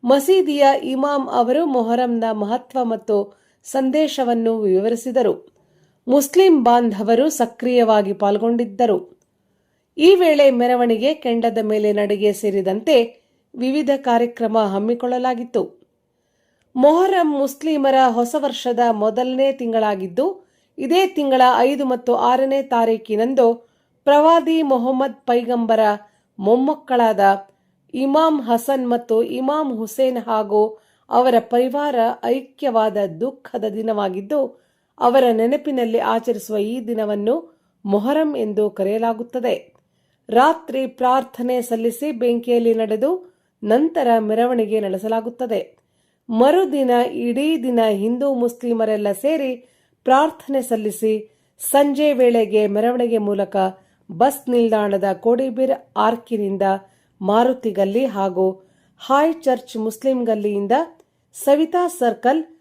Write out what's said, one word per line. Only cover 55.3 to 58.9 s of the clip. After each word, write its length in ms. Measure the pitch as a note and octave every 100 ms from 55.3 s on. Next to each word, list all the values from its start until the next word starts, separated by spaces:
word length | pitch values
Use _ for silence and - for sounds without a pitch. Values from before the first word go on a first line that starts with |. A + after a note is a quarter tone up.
| A#3+ C4 A3+ C4 C4+ _ -
ಆರ್ಕಿನಿಂದ 640 | G#3+ A#3 - A3+ G3+ G3 G3 F#3+ - _ _ _
ಮಾರುತಿ 500 | F#3+ G#3+ B3 B3+ A3+
ಗಲ್ಲಿ 340 | F#3+ G3 G#3 C4
ಹಾಗೂ 560 | G3+ G3 F3+ F#3+ F#3+ _ _ _